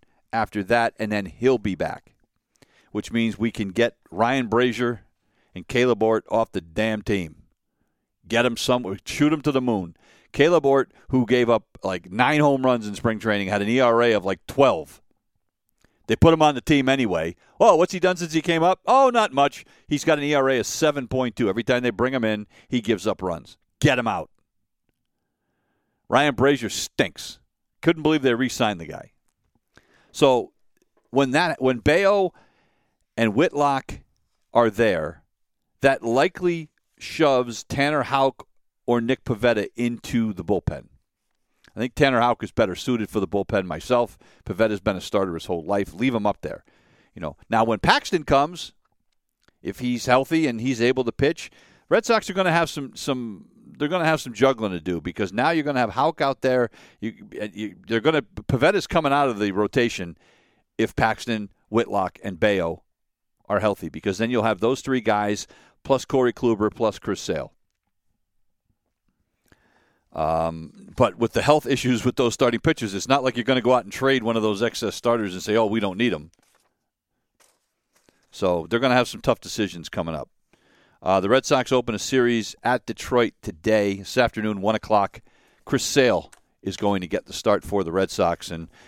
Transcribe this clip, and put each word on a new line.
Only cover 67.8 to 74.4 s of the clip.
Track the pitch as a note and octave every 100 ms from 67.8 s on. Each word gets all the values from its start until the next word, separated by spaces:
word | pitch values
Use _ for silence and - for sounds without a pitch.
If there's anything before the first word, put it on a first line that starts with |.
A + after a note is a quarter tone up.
| _ _ _ _ _ _ _ _ _ _ _ _ _ _ _ _ _ _ _ _ _ _ _
Um, | - D#2 D#2+ E2 E2 D#2+ - - -
but | A#2 -
with | A#2
the | A#2
health | - D3+ B2
issues | C3+ B2+ A#2 B2
with | -
those | A#2+
starting | - B2 A#2
pitchers, | D#3+ - G#2+ F#2+
it's | A#2+
not | C#3
like | B2+ A#2+
you're |
gonna | A2+ B2+
go | A2+
out | B2
and | G2
trade | - C3+ C3
one | A2+
of | A2+